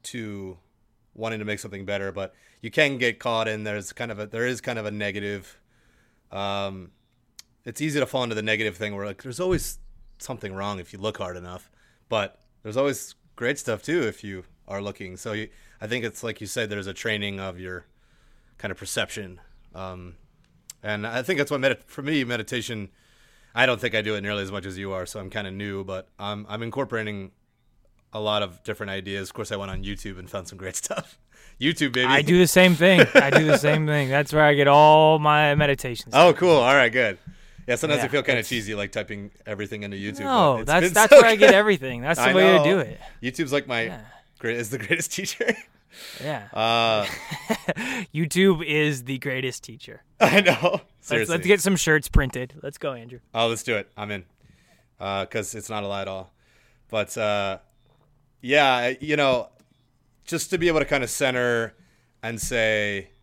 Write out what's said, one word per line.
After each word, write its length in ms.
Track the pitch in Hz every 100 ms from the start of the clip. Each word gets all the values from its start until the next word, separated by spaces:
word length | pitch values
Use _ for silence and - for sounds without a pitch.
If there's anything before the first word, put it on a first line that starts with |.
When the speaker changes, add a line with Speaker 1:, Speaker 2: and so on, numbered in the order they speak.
Speaker 1:
to 540 | 113 123 107 101 95 87 _ _ _ _ _
wanting 260 | - 113 110
to 60 | 107
make 140 | 107
something 260 | 104 98 98
better, 260 | 101 98
but 220 | 92 95 _ _ _
you 100 | 113
can 260 | - 147 135
get 220 | 120 110
caught 280 | 123 113 110
in, 160 | 107 107
there's 260 | 104 98
kind 180 | - 117
of 60 | 104
a, 60 | 104
there 200 | 113 123
is 140 | 123
kind 180 | - 113
of 60 | 107
a 60 |
negative, 680 | 104 104 101 101 101 92 _ _ _ _ _ _ _ _
um, 600 | 98 101 101 98 95 87 _ _ _ _ - _ _ 120
it's 160 | 113
easy 180 | 151 147
to 60 | 127
fall 180 | 135
into 120 | 120 107
the 60 |
negative 340 | 110 107 110 92
thing 180 | 107 101
where, 100 | 101
like, 180 | 98
there's 160 | 131 120
always 400 | 185 175 - - - - - _
something 360 | - 120 104
wrong 260 | 95 101 98
if 140 | 85
you 60 | 101
look 180 | 107 101
hard 200 | 92 90
enough, 320 | 87 90 _ _ _ _ _
but 300 | 110 98 _ _ _
there's 140 | 107 113
always 380 | 143 135 - - _ -
great 240 | 120 143
stuff 220 | - 107
too 220 | - 170
if 200 | 113 -
you 200 | 104 95 - _ -
are 140 | 98
looking. 360 | 101 98 95 92
So 160 | 117
you, 160 | 107 107 _ _ _
I 60 | 107
think 180 | 123 110
it's 180 | -
like 160 | 117 -
you 60 | 101
said, 220 | 127 107
there's 180 | 104 98
a 60 |
training 460 | 92 117 107 101 98
of 200 | 95 90
your 260 | 92 90 _ _ _ _ _ _ _ _
kind 140 | -
of 60 | -
perception, 600 | 95 - 98 - 98 90 _ _ _ 92
um, 400 | 92 90 90 85 _ _ _ _ - -
and 240 | 107 104 107
I 140 | 117
think 140 | 127 165
that's 140 | 143
what 80 | 143
medi-, 220 | 135 120 _
for 160 | -
me, 220 | 139 156
meditation, 640 | 120 120 104 123 110 110 98 _ _ _ _ _ _ 117
I 100 | 127
don't 140 | 113
think 140 | 120 107
I 60 |
do 140 | 107 104
it 60 |
nearly 220 | 101 104
as 80 | 98
much 140 | 101 95
as 120 | 92
you 140 | 98
are, 120 | 95 90
so 140 | 110
I'm 100 | 95
kinda 220 | 110 98
new, 320 | 98 104 98
but 260 | 95 95 - _
I'm, 280 | 104 104 104
I'm 140 | 107
incorporating 680 | 117 123 127 113 107 104 95 _ _ _ _ _ _ _ _
a 60 | 110
lot 240 | 107 104
of 180 | 98 85
different 280 | - 101 104
ideas. 380 | 98 95 98 95
Of 40 |
course, 180 | - 104
I 40 | 101
went 160 | 98
on 120 | 95
YouTube 360 | 98 101 104 92
and 100 | 90
found 180 | 101 87
some 100 | 98
great 180 | 92 -
<laughs> 80 |
stuff. 340 | - - - _ _ _ - -
YouTube, 340 | 135 165 143
baby. 120 | 120 127
Speaker 2:
I 160 | 139
do 160 | 147 180
the 100 | 175
same 280 | 185 185 160
thing. 260 | 175 180 143 -
I 140 | 139
do 140 | 160 156
the 120 | 147
Speaker 1:
<laughs> 120 | 147
Speaker 2:
same 180 | 156 151
thing. 200 | 147 131
That's 220 | 139 147
where 120 | 151
I 100 | 151
get 140 | 143 143
all 500 | 143 151 156 156 156
my 360 | 151 151 151 143
meditations. 580 | 147 139 131 117 - 127
Speaker 1:
Oh, 160 | 175
cool. 240 | 147 180 151
All 180 | 120 139
right, 160 | 120
good. 260 | 123 113 92 - - - - -
Yeah, 80 | 120
sometimes 260 | 156 147
Speaker 2:
Yeah, 40 | 113
Speaker 1:
it 40 |
feel 100 | 143
kinda 160 | 131 123
Speaker 2:
it's 80 | 107
Speaker 1:
cheesy, 260 | 120 104 104
like, 160 | 101
typing 400 | 110 98 104 101 _ -
everything 340 | 101 101 107
into 140 | 104 98
YouTube, 240 | 101 -
Speaker 2:
No, 320 | 277 247 160 120
Speaker 1:
but 60 |
it's 60 | 113
Speaker 2:
that's, 140 | 165 180
Speaker 1:
been 80 |
Speaker 2:
that's 160 | 180 220
Speaker 1:
so 100 | 285
Speaker 2:
where 40 | 233
I 40 | 220
get 120 | 180
Speaker 1:
good. 80 | 190
Speaker 2:
everything. 460 | 214 175 131 120
That's 180 | 135 165
the 60 | 123
Speaker 1:
I 40 |
Speaker 2:
way 100 | 185 190
to 60 | 185
Speaker 1:
know. 60 |
Speaker 2:
do 160 | 147 190
it. 200 | 139 - - -
Speaker 1:
YouTube's 280 | 123 123 143
like 140 | 143 139
my 160 | 120 113
Speaker 2:
Yeah. 160 | 110 107 - _ _
Speaker 1:
great, 180 | 117 120
is 120 | 110
the 80 | 127
greatest 320 | 104 165 -
<laughs> 40 | -
teacher. 400 | 190 - 233 220 - _ _ - - -
Speaker 2:
Yeah. 240 | 139 135 101
Speaker 1:
Uh, 520 | - 113 117 117 110 101
Speaker 2:
<laughs> 420 | 76 - - - 220 - - 247 262 180
YouTube 500 | 151 160 175 190 160 156
is 380 | 151 151 135 123
the 120 | 131
greatest 460 | 143 131 131 -
teacher. 400 | - 113 - 110 _
Speaker 1:
<laughs> 80 | _
I 220 | 120 196
know. 180 | 180 117 170
Speaker 2:
Let's, 120 | 202 - _
Speaker 1:
Seriously. 340 | - 117 110 165
Speaker 2:
let's 120 | 175
get 140 | 202
some 140 | 190 185
shirts 320 | - 156 -
printed. 440 | 160 131 127 127 151
Let's 160 | 147 -
go, 160 | 151
Andrew. 260 | 123 117 123 _
Speaker 1:
Oh, 140 | 117 113
let's 160 | 113
do 120 | - 107
it. 140 | 98 -
I'm 140 | 104
in. 140 | 101 90 _ _ _ _ _ _ _
Uh, 260 | 98 98 92
'cause 300 | 113 98 110
it's 140 | 101
not 140 | 107
a 40 | 101
lie 140 | 98
at 60 | 95
all. 240 | 95 92 _ _ _ _ _ _
But, 280 | 110 101 -
uh, 420 | 107 104 98 95 _ _ _ _ _ _ _ _
yeah, 520 | 120 143 139 123 120 131
you 160 | 151 147
know, 340 | 139 123 - _ _ _ _ _ _ _ -
just 240 | 170 -
to 60 | 180
be 100 | 170
able 120 | 156
to 60 | 143
kinda 220 | 143 120
center 680 | - 135 127 123 117 113 _ _ _ _ _
and 180 | 113 117
say 720 | - 120 110 107 104 98 95 _